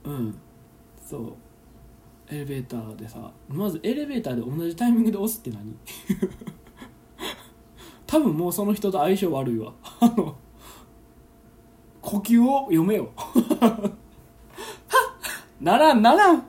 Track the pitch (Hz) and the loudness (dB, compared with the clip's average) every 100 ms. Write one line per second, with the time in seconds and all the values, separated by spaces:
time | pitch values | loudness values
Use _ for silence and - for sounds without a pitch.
0 | 147 143 110 98 - - - - _ - | -10 -8 -8 -8 -20 -20 -20 -20 _ -20
1 | - 147 110 - _ _ _ - - - | -16 -12 -12 -16 _ _ _ -20 -20 -20
2 | - _ - 147 139 135 123 120 110 104 | -20 _ -14 -12 -8 -10 -8 -10 -12 -14
3 | 110 120 113 - - 143 202 156 202 277 | -16 -16 -18 -20 -12 -6 -6 -4 -6 -4
4 | 294 254 135 120 120 151 170 165 240 226 | -6 -6 -6 -8 -6 -6 -8 -2 2 4
5 | 214 196 214 - 135 107 107 117 - - | 2 0 -4 -6 -10 -12 -14 -18 -20 -18
6 | - - 196 - - - - - - - | -6 -4 -4 -8 -18 -20 -20 -20 -20 -20
7 | _ - - - - _ _ - - - | _ -14 -12 -12 -20 _ _ -20 -20 -20
8 | - 311 269 151 180 170 202 208 202 185 | 0 2 2 0 -2 -2 -2 0 -2 0
9 | 156 190 185 135 127 113 107 - - - | 0 2 0 -2 -2 -4 -6 -14 -20 2
10 | 233 208 156 - - - - - - - | 2 2 -4 -8 -20 -20 -20 -20 -20 -20
11 | _ _ - _ - _ _ _ _ _ | _ _ -20 _ -20 _ _ _ _ _
12 | - 208 208 233 247 277 269 160 180 208 | -6 -6 2 4 4 2 2 2 2 0
13 | 117 - - 240 233 - 233 - 202 - | -4 -12 0 0 0 2 2 2 -8 -8
14 | - - - _ - - 427 415 - 523 | -20 -20 -20 _ -20 -18 -16 -18 0 0
15 | - - - - - - 170 233 311 247 | 0 -8 -12 -12 -16 -4 2 6 6 8
16 | 226 339 392 294 | 6 8 6 6